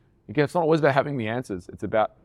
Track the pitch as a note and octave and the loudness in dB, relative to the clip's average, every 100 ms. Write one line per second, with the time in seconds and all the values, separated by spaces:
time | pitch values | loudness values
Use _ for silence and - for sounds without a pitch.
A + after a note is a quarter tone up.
0 | _ _ - A#2+ C#3+ F3+ D#3 D#3+ D3 C3+ | _ _ -8 -2 0 0 2 4 4 2
1 | D3 C#3+ A2 A#2+ - F#2 - - G2 A2 | 0 -2 -4 -4 -6 -10 -10 -10 -4 0
2 | G#2+ _ | -2 _